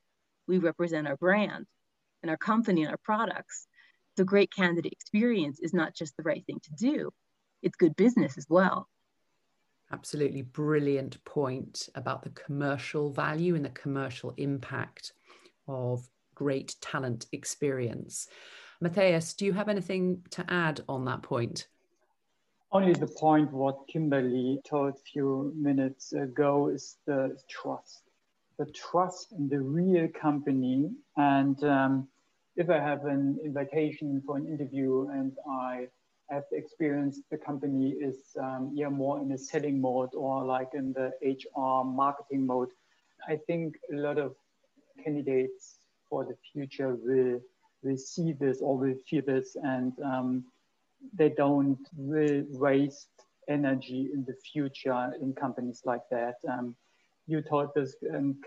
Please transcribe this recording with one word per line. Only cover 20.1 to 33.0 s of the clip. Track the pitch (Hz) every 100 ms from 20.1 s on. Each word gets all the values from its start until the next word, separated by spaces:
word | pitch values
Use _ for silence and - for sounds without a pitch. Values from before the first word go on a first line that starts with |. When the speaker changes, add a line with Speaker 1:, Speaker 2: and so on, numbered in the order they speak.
| 180 -
Speaker 2:
to | - 175
add | 180 160 143 -
on | 131 127
that | 127
point? | - 131 120 - - _ _ _ _ _ _ _ _ _ _
Speaker 3:
Only | 196 185
the | 147 -
point | - 156 156 143
what | 135 135 135 -
Kimberly | 160 151 139 127 127 127 139 -
told | 147 139
a | 135
few | - 147 139 135 - 160
minutes | 285 - 131 - -
ago | 147 135 123 143 143 147
is | - - - -
the | 139 135 - -
trust. | - - 131 - - _ _ _ _ _ -
The | 147
trust | - - 175 180 - -
in | 185 139
the | 143
real | 135 160 185 175 160
company. | - 156 147 147 135 127 131 165 254 _ 151
And, | 143 139 139 135
um, | 147 139 135 135 131 _ _ _ _ 180
if | 170
I | 156
have | 147 139